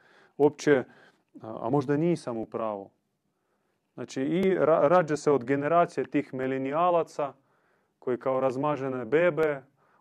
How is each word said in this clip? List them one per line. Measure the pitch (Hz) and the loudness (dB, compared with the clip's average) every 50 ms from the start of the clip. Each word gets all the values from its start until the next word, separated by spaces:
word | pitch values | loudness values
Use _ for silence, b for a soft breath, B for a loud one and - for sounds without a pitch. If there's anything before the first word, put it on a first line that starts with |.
| b b b b b b b - | b b b b b b b 2
uopće, | 143 151 147 - - - 143 131 117 b b b b b b b b _ _ - | 2 2 2 0 2 2 2 2 2 b b b b b b b b _ _ -18
a, | - 110 110 - | -16 -14 -12 -8
a | - 113 | -4 -2
možda | 135 147 127 139 143 147 | 0 0 0 0 -2 0
nisam | 165 175 170 147 - 131 120 113 | 0 0 -2 -2 -4 -8 -8 -8
u | 110 | -10
pravu. | - - 113 113 110 104 98 98 92 _ _ _ _ _ _ _ _ _ _ _ _ _ _ _ _ _ _ _ _ _ | -8 -8 -6 -6 -6 -6 -8 -10 -16 _ _ _ _ _ _ _ _ _ _ _ _ _ _ _ _ _ _ _ _ _
Znači | - 127 - - 135 | -16 -14 -10 -6 -6
i | 135 151 160 180 | -4 -2 0 0
ra-, | 196 190 185 170 143 151 160 170 - 143 | 2 2 2 2 2 2 4 4 4 4
rađa | 170 180 170 147 151 143 | 4 4 4 2 -2 -2
se | - 151 | 2 2
od | 143 131 117 | 2 2 2
generacije | 123 139 139 147 147 165 170 175 170 - - 127 | 0 -2 -2 0 2 2 2 2 2 0 -6 -6
tih | - - 147 143 - - | -2 -2 -2 -2 -2 -6
milenijalaca | 131 131 131 131 135 135 135 143 160 175 180 175 170 156 156 - - 147 135 - _ _ _ _ _ _ _ _ _ _ _ _ _ | -6 -4 -4 -4 -4 -4 -4 -2 0 0 2 2 2 0 -2 -6 -8 -8 -8 -8 _ _ _ _ _ _ _ _ _ _ _ _ _
koji | - 127 123 117 | -6 -4 -4 -2
kao | - 135 131 131 | -2 -2 -2 0
razmažene | 131 127 120 131 143 151 147 127 135 135 127 127 123 | 0 0 0 0 -2 -2 -2 -2 -4 -6 -6 -6 -4
bebe | 110 135 160 175 180 151 151 160 151 147 135 131 _ _ _ _ _ _ _ | 0 2 4 4 4 2 2 0 0 -2 -4 -8 _ _ _ _ _ _ _